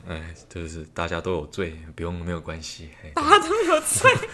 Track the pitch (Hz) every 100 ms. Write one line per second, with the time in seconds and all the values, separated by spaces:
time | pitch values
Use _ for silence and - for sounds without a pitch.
0 | 90 80 80 82 - 87 82 82 78 -
1 | 85 85 87 87 76 - 90 80 80 78
2 | 82 87 85 85 80 80 78 - 80 -
3 | - - 294 392 330 427 349 311 - -
4 | 508 494 -